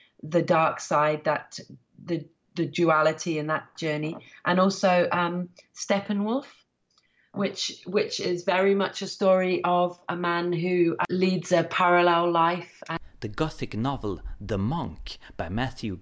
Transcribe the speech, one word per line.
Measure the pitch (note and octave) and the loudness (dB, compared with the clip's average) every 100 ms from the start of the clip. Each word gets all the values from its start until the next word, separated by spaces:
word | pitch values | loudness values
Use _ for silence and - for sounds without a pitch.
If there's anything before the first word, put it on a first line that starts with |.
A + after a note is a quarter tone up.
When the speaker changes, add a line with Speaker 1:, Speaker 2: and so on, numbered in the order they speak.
| _ _ | _ _
Speaker 1:
the | D#3 E3+ | -2 0
dark | D3+ E3 D#3+ - | 4 4 2 0
side, | - D3+ D3+ D#3 | -2 2 2 0
that | D#3 D3 - - - C3+ _ - | 0 -2 -4 -18 -18 -20 _ -16
the, | - E3 C#3+ _ _ | -6 -6 -6 _ _
the | - D3 | -4 -4
duality | F3 E3 D#3 D#3 D#3 F3 D#3 | 2 4 4 4 2 -2 -4
in | D3+ | -2
that | D#3 - - | -4 -6 -6
journey. | D#3+ D3+ D3+ - - - | -4 -2 -4 -8 -16 -8
And | - F3+ | 0 2
also, | F#3+ F#3+ F#3+ F3+ F3 | 2 2 4 4 2
um, | F3 F3 F3 F3 - - | 0 -2 -2 -8 -12 -20
Steppenwolf, | - - G3+ G3+ G3+ G#3 C4 - - _ _ _ _ _ _ _ | -10 -2 -2 -2 -2 -2 -2 -6 -16 _ _ _ _ _ _ _
which, | - G3 - - - F3+ | -4 -4 -4 -8 -8 -2
which | G3 - - | 0 0 -2
is | F3+ F3 | -2 -2
very | - F3+ G3 | 0 2 4
much | G3 F#3+ - | 2 0 -4
a | F#3+ | -10
story | - F#3+ F#3 F#3 F3+ | 0 4 4 2 0
of | F3+ F3 F3 F3 - | 2 2 2 -2 -8
a | F3 | -4
man | F3 F3 F3 | -2 -2 0
who | E3+ F3+ F3+ E3+ - F3 | 0 2 2 2 2 -2
leads | F#3 F#3 F3+ - | 0 2 0 2
a | F3 | 0
parallel | E3+ - F3+ F3 F3 E3+ F3 | 2 2 4 6 6 4 2
life. | E3+ E3 F3+ - - - E3 - - | 2 2 0 -6 -14 -10 -10 -10 -12
Speaker 2:
The | G#2+ | -8
Gothic | - D#3 - B2 G#2 | -4 -4 -4 -6 -4
novel | B2+ B2+ G#2+ - - - | -4 -2 -4 -6 -8 -10
The | G#2 G2+ | -4 -2
Monk | G#2+ E3 A2 D#2 - - - - | 0 -2 -6 -8 -14 -14 -14 -10
by | E2+ | -6
Matthew | G#2+ B2+ - A2 F2+ | -4 -4 -6 -8 -8